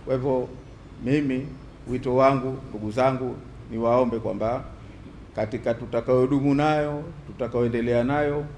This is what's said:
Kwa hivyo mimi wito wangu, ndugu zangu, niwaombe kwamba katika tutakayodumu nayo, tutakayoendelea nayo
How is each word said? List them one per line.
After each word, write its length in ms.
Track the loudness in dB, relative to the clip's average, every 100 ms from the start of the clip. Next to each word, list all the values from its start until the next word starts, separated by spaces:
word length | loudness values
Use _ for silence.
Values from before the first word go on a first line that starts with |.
Kwa 100 | -2
hivyo 340 | -2 0 0 -2 -10 -18 -20 -18 -8
mimi 420 | 0 2 2 -2 -4 -12 -16 -16 -6
wito 280 | -4 2 6
wangu, 420 | 6 6 0 -6 -10
ndugu 220 | -6 -4
zangu, 460 | 2 2 2 -4 -6 -12 -16 -8
niwaombe 480 | -2 4 4 4 0
kwamba 460 | -4 -2 -2 -2 -6 -14 -16 -16 -18 -18 -10 -4
katika 380 | -4 -2 -2
tutakayodumu 800 | -2 -2 -2 4 4 6 4 4
nayo, 480 | 4 4 2 0 -4 -8 -14 -16
tutakayoendelea 800 | -8 -2 0 2 2 2 2
nayo 400 | 2 2 2 0 -6